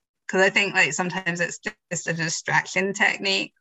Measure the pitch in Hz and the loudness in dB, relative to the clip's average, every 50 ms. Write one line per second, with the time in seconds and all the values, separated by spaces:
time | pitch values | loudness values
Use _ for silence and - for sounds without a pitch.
0 | _ _ _ _ _ - 196 185 190 196 196 220 202 185 156 190 170 139 156 - | _ _ _ _ _ 0 4 4 6 6 4 2 0 2 2 2 2 2 2 -2
1 | 180 175 175 190 190 175 175 170 170 165 - - - 214 - _ _ - 170 160 | -2 -2 -4 -4 -4 -4 -2 -2 -4 -4 -6 -8 -10 -10 -10 _ _ -8 -8 -6
2 | - 170 165 165 160 165 - - - - 151 160 - - - 185 190 202 190 - | -4 -4 -4 -2 -2 -4 -4 -4 -2 0 0 0 0 0 -2 -2 -2 0 0 2
3 | 214 - - - 196 196 190 196 - - _ - | 2 2 2 0 -2 0 0 0 -2 -6 _ -2